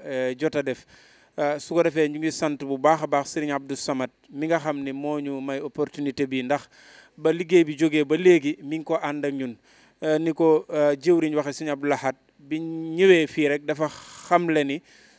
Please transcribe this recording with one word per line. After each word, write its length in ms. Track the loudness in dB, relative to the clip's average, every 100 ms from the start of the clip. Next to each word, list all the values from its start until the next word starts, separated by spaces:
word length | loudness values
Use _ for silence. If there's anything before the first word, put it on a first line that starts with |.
| -6
euh, 280 | -4 -4 -2
jot 180 | -2 -2
a 60 |
def. 220 | -4 -6 -10 -20 _ _ _ -4
Euh, 200 | -2 -2
su 140 | -2
ko 100 | 0
defee, 240 | 2 2 0
ñu 120 | 0
ngi 120 | -6
sant 240 | -2 -2 -2
bu 140 | -6 0
baax 240 | 2 2
a 40 | 0
baax 200 | -2 -2
Serigne 240 | -6 -4
Abdou 240 | -4 -6 -8
Samad 360 | -4 -4 -6 _ _
mi 180 | -8 -2
nga 120 | -2
xam 200 | -2 -6
ne 120 | -6
moo 260 | -8 -6 -6
ñu 220 | -6 -8
may 180 | -6 -8
opportunité 680 | -6 -6 -6 -4 -6 -4 -2
bi, 160 | -2
ndax 260 | -2 -4 -4 _ -20 -20 -20 -2
ba 160 | 0
liggéey 300 | 0 4 4 4
bi 100 | 2
jógee 300 | 0 2 2
ba 100 | 4
léegi 440 | 6 6 4 -4
mi 160 | -6 -6
ngi 80 | -2
ko 100 | -2
ànd 240 | -2 -4 -4
ak 80 |
ñun. 220 | -4 -6 -10 _ _ _ -6
Euh, 160 | 0 0
ni 120 | 0
ko, 340 | 2 4 4 2
euh, 260 | 0 2 2
jëwriñ 400 | 4 4 2 0
waxe, 180 | -2 -4
Serigne 140 | -6
Abdou 140 | -4 -2
Lahad 260 | -2 -2 -6 _ _
bi 200 | -8 -6
ñëwee 680 | -6 -8 -6 4 6 6 4
fii 200 | 0 0
rek 180 | 0 -4
dafa 240 | -4 -4
xamle 720 | -6 -20 -12 0 2 2 0
ni 180 | 0 -4 -10 _ _